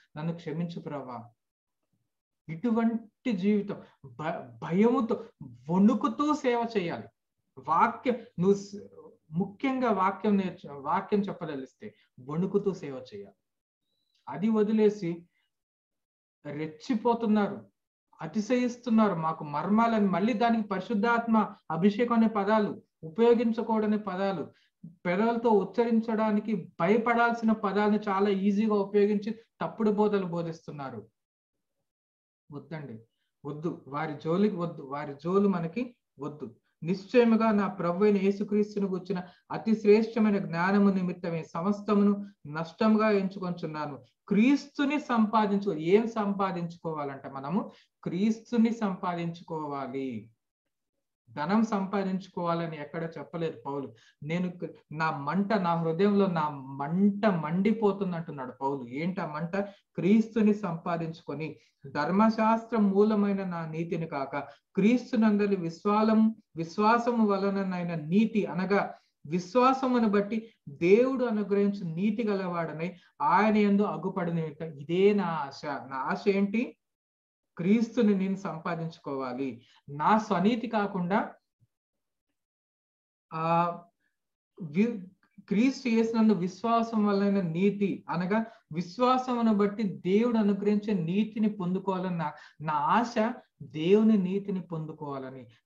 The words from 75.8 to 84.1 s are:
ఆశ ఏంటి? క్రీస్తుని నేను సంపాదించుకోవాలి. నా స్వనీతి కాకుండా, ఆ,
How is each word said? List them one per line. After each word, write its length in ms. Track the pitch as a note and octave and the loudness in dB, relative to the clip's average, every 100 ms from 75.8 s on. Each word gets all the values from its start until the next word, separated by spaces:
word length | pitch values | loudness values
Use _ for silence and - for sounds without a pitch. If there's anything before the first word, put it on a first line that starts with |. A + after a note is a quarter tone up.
| C3 C3+ | -8 -8
ఆశ 280 | D3 F#3 G#3 | -4 -2 0
ఏంటి? 500 | G3 G3+ A3+ C4+ - _ _ _ _ _ _ _ - | 2 2 0 -4 -8 _ _ _ _ _ _ _ -4
క్రీస్తుని 580 | F3 A#3 A3+ B3+ G#3 | 2 2 2 2 2
నేను 220 | F#3+ F#3+ F#3+ | 4 0 -4
సంపాదించుకోవాలి. 1300 | E3+ D#3+ F3+ E3+ E3 - D3 C3+ C3 B2 C3+ A2+ - _ - | -6 -8 -6 -6 -6 -10 -8 -6 -6 -4 -6 -8 -16 _ -14
నా 300 | C#3+ E3 A3 | -2 2 2
స్వనీతి 480 | - F3+ G3+ A#3+ A#3 | 2 2 2 2 -2
కాకుండా, 680 | A3 G3+ F#3 F3 G#3+ - - _ _ _ _ _ _ _ _ _ _ _ _ _ _ _ _ _ _ - | -4 -2 -4 0 0 -2 -10 _ _ _ _ _ _ _ _ _ _ _ _ _ _ _ _ _ _ -12
ఆ, 340 | D#3+ E3 E3+ F3 G3 - _ _ | -6 0 2 0 -4 -12 _ _